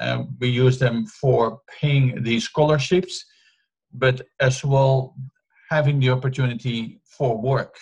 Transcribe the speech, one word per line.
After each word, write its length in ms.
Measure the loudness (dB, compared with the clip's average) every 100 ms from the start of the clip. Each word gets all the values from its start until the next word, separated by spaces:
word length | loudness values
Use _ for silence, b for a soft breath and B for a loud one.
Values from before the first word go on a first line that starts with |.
Uh, 220 | -4 -4 -6 -4
we 80 | -2
use 300 | 4 4 4
them 280 | 0 0 -4
for 540 | -2 0 2 0 -2 _ -6
paying 440 | 0 2 2 0
the 180 | -2 -2
scholarships, 840 | -2 0 2 2 2 0 0 -8 -18 b b b b _ _
but 300 | -2 0 0 -6 -2
as 240 | 0 0
well 500 | 0 2 4 2 -2 -10 -18 -18 _ _ -4
having 320 | 0 2 2
the 100 | 2
opportunity 880 | 0 -2 -2 -2 -2 -6 -6 -8 -12
for 320 | _ -6 -4 -2
work. 380 | -2 -2 -4 -12